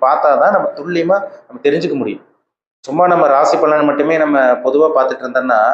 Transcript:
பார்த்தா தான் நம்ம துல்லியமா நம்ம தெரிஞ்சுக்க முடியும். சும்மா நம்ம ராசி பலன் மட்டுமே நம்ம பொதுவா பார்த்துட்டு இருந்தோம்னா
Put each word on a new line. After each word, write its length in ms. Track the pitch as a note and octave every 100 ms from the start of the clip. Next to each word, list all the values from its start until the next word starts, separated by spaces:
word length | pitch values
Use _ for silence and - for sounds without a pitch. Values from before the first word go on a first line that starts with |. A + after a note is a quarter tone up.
பார்த்தா 280 | C3 D3+ D3+ C3
தான் 160 | E3
நம்ம 140 | F#3+ -
துல்லியமா 420 | - D3+ F3 E3+ G3 G3 -
நம்ம 180 | - B2
தெரிஞ்சுக்க 340 | C#3+ D#3+ E3+ C#3+
முடியும். 260 | A2 - _ _ _ _ _ _
சும்மா 220 | - D3+ F3+
நம்ம 180 | F3 D3+
ராசி 280 | C#3 E3 G3
பலன் 320 | D#3 D3+ D3
மட்டுமே 280 | C#3+ D3 D#3+
நம்ம 240 | D3+ C#3+ B2+ B2
பொதுவா 280 | C3 C#3 D#3
பார்த்துட்டு 340 | C#3+ C3 B2+
இருந்தோம்னா 360 | B2+ B2+ B2+ A2+ A2+